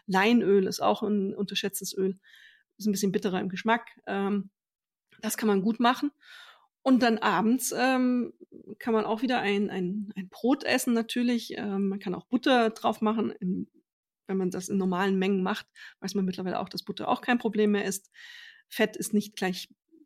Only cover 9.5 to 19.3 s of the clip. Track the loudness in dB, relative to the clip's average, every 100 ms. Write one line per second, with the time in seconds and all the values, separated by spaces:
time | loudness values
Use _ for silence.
9.5 | 0 0 -2 -2 -4 -6 -8 -10 -2 0
10.5 | 2 2 0 2 0 0 -2 0 0 -4
11.5 | -8 -4 -2 -2 -2 -6 -8 -2 0 2
12.5 | 4 2 0 -4 0 0 0 -2 -4 -4
13.5 | -4 -6 _ _ _ _ _ -6 -2 -2
14.5 | -4 -4 0 0 0 2 2 2 0 0
15.5 | -4 -8 -18 -20 -12 -6 -2 -2 -2 -4
16.5 | -4 -6 -8 -8 -6 -2 -2 0 0 0
17.5 | 2 2 2 0 -6 -10 -20 -20 -20 -20
18.5 | -20 _ -2 -2 -2 -2 -2 -2